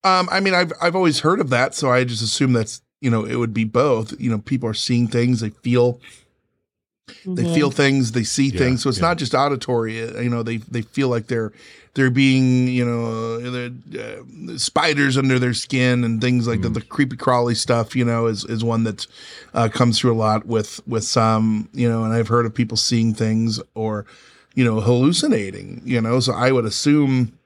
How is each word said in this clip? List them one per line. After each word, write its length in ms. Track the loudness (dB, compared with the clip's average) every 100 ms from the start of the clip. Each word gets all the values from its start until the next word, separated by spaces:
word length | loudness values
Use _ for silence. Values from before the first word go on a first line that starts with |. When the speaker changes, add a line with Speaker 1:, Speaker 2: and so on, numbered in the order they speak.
Speaker 1:
Um, 260 | 2 2 0
I 100 | 0
mean, 140 | 0
I've, 180 | 2 0 0
I've 120 | 0 2
always 240 | 2 2
heard 200 | 2 2
of 100 | 2
that, 240 | 2 0
so 160 | 0 2
I 140 | 2
just 180 | 2 -2
assume 300 | -4 0 2
that's, 300 | 2 0 -8 _ _
you 100 | 0
know, 140 | 0
it 120 | 0 -2
would 180 | -2
be 100 | -2
both. 540 | 0 2 2 2 -2 -6
You 100 | -4
know, 80 | -4
people 300 | -2 -4 -4
are 60 |
seeing 320 | -6 0 0 2
things, 320 | 2 2 0
they 100 | -2
feel, 500 | -6 0 2 2 0 -14 -20 _ _ _ _ _ _ _ _ -20 -16 -8
they 160 | -2
Speaker 2:
Mm-hmm. 120 | 0
Speaker 1:
feel 160 | 2 0
things, 420 | 2 2 2 0
they 100 | -2
see 240 | -2 0 0
Speaker 3:
Yeah, 100 | 2
Speaker 1:
things. 240 | 0 2
So 60 | -2
it's 100 | 0
Speaker 3:
yeah. 100 | 0
Speaker 1:
not 100 | 0
just 160 | -2
auditory. 680 | 0 0 -2 -2 -2 -2 -6
Uh, 180 | -8 -4
you 100 | -2
know, 120 | -2
they, 140 | -4 -6
they 220 | -6 -8
feel 260 | -6 -2 0
like 180 | 0 -2
they're, 260 | -4 -4 -10 -20 -20 _
they're 160 | 0 2
being, 560 | 4 4 4 4 4 2
you 160 | 0
know, 520 | 0 -2 -4 -6 -6 -8 -8
uh, 40 |
they're, 720 | -8 -10 -14 -16 -14 -12 -14 -18 -16 -14
uh, 40 | -6
spiders 580 | -2 0 0 2 2 2
under 200 | 2 2
their 140 | 2
skin 480 | -2 -4 0 2 2
and 160 | 0 0
things 260 | 0 0 0
like 140 | -2
that. 80 | -2
Speaker 3:
Mm. 20 |
Speaker 1:
The 60 | -4
creepy 340 | -6 -2 -2 0
crawly 380 | 0 2 2
stuff, 400 | -2 0 0 0
you 100 | -2 0
know, 200 | 0 0
is, 180 | -2 -6
is 180 | -4
one 200 | -2 0
that, 220 | -2 -4 -12 -14 -20 -20 -8
uh, 140 | -2 -2
comes 280 | 2 2 2
through 140 | 2
a 40 | 2
lot 300 | 2 0 0
with, 340 | -4 -4 -10 -6
with 180 | -6
some, 640 | -2 2 2 2 2 0 -6
you 160 | -2 -2
know, 160 | 0
and 80 | 0
I've 140 | 0 2
heard 180 | 2 0
of 80 |
people 220 | -2 -2 -2
seeing 360 | 0 0 0
things 460 | 0 0 0 0 -4 -10
or, 320 | -8 -6 -6 -10 -20 -20 _ _
you 100 | 0
know, 160 | 0 2
hallucinating, 1040 | 2 4 4 2 0 0 -2 -10 -14 -14
you 160 | -4 -2
know, 200 | 2 0
so 120 | 0
I 200 | 0 2
would 120 | 2
assume 760 | 0 -2 2 4 4 2 0 -4